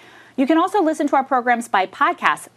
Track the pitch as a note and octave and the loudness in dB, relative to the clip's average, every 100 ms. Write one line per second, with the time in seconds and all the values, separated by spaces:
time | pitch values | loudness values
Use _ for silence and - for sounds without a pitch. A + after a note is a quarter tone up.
0 | - - - - C4+ D#4+ F4 G#4 D#4+ D#4+ | -20 -20 -10 -4 0 2 2 0 0 0
1 | D4 C#4+ C4 C4 A#3+ A#3 A#3 G3+ F#3+ - | 0 0 0 -2 0 -2 0 -2 0 -2
2 | D4 - F#3+ D3+ - | -2 0 0 -2 -6